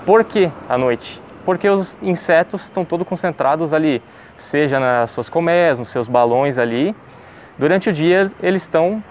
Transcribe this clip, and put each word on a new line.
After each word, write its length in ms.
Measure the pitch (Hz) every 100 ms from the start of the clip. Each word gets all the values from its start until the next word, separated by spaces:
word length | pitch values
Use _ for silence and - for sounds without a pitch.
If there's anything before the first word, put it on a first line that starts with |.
Por 200 | - 220
que 280 | 220 214 180 - -
à 120 | 127
noite? 420 | 127 120 - - - - -
Porque 240 | 180 202
os 260 | 196 180 -
insetos 640 | 190 175 - 165 175 190
estão 200 | - -
todos 240 | 170 170 180
concentrados 640 | 185 180 151 135 156 165
ali, 300 | 156 156 123 - - - -
seja 440 | - 143 151 135
nas 320 | 131 123 117
suas 180 | - 117
colmeias, 480 | 165 170 175 170 127
nos 120 | 120
seus 180 | 127 117
balões 500 | 123 120 120 143 127
ali. 380 | 120 117 165 220 - - - - - -
Durante 360 | 143 190 202
o 20 |
dia 380 | 160 160 180 196 -
eles 220 | 180 185
estão 400 | - 160 170 214 -